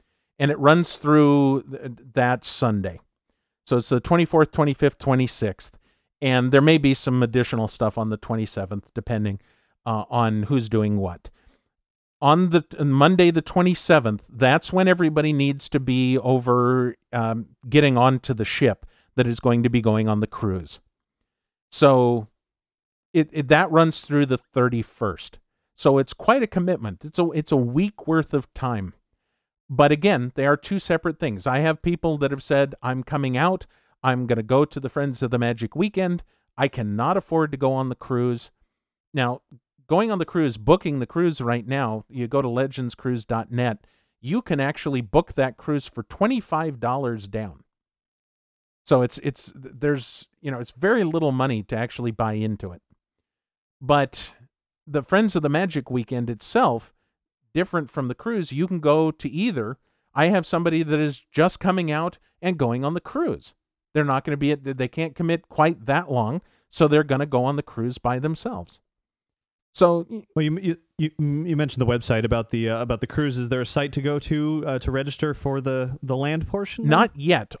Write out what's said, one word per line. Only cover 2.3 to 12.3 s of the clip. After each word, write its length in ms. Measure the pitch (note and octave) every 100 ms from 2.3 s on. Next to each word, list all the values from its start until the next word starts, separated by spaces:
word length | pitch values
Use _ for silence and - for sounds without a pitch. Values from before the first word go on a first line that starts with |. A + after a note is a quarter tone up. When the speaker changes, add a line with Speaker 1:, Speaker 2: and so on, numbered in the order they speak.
| B2
Speaker 1:
Sunday. 560 | - - B2 G#2+ F#2+ E2+ _ _ _ _ _ _ -
So 120 | B2
it's 100 | A#2
the 100 | B2+
twenty-fourth, 540 | - E3+ E3 D#3+ D#3
twenty-fifth, 460 | - D3 C#3 C#3+ -
twenty-sixth, 800 | - C3 B2+ - G#2+ F#2+ - - _ _ _ -
and 320 | C3+ B2+ B2
there 80 | C3+
may 180 | D3+ D#3+
be 160 | C#3
some 260 | C3+ - B2+
additional 460 | A#2+ A#2+ A#2+ A#2+ A2
stuff 320 | - A2+ A2
on 120 | A2
the 60 | G#2+
twenty-seventh, 760 | - A2+ A2 - F#2+ G#2 -
depending, 460 | - - A2+ G#2 G2 _ _ _ _
uh, 200 | - A2 G2+
on 360 | B2 A2+ G#2+
who's 240 | G#2 C#3+ A2
doing 300 | A2 G#2+ G#2
what. 320 | F#2+ E2+ - - _ _ _ _ _ _ _ -
On 300 | C#3+